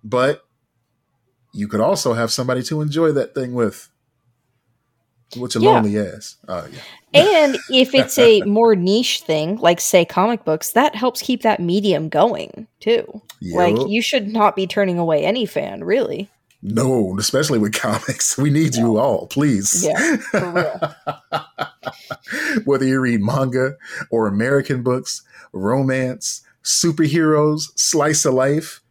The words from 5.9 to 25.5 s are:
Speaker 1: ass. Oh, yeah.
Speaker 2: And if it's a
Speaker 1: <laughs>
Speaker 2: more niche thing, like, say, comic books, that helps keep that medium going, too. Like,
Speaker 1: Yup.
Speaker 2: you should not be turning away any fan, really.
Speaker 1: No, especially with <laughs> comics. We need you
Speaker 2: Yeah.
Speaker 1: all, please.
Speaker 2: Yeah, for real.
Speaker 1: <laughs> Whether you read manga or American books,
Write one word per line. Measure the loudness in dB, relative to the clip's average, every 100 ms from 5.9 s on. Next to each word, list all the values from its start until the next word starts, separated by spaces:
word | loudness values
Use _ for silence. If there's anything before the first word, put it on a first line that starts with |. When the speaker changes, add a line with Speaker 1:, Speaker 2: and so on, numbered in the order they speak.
| -2
Speaker 1:
ass. | -4 -8 -18 -20 -10
Oh, | -10 -10
yeah. | -18 -20 -20 _
Speaker 2:
And | 4 6 4 2 0 -2
if | 0 4
it's | 2 0 4
a | 6 6
Speaker 1:
<laughs> | 4
Speaker 2:
more | 2 4 4
niche | 2 0 0 -6
thing, | -2 -2 -2 0
like, | 2 2
say, | 2 2
comic | 2 0 0 0
books, | -2 -4 0
that | 2 2
helps | 0 -4 -2
keep | -4 -2
that | 0 0
medium | 0 0 2 0 0
going, | 2 2 0 -8 -14 -20 _
too. | -2 -2 -2 -16 _ -16
Like, | -4 2 2 2
Speaker 1:
Yup. | 0
Speaker 2:
you | -2
should | 0 -2 -2
not | 2 2
be | 2 -4
turning | 0 0 0
away | 2 2
any | 2 -2
fan, | -2 -4 -6 -8
really. | -2 0 0 -6 -10 _ _ _
Speaker 1:
No, | -6 -2 0 0 0 -2
especially | -2 0 0 2
with | 0
<laughs> | -2
comics. | -2 -4 -4 -4 -4 0
We | 2
need | 2 2 2
you | 2
Speaker 2:
Yeah. | 2
Speaker 1:
all, | 2 0 -2
please. | 0 2 0 0 -2
Speaker 2:
Yeah, | 0 0 0 -2
for | -2 -4 -2
real. | -2 -4 -4 -8 -8 -12 -12 _ -10 -8 -12 -12 _ -16 -14 -16 -16 -10 -8 -4 -2
Speaker 1:
<laughs> |
Whether | 0 0 2
you | 2
read | 2 0
manga | 0 0 0 0 -2 -4 -16 -14 -4
or | 0 0
American | 0 2 0 0 -2
books, | 0 -2 -4 -12 _ -20 -16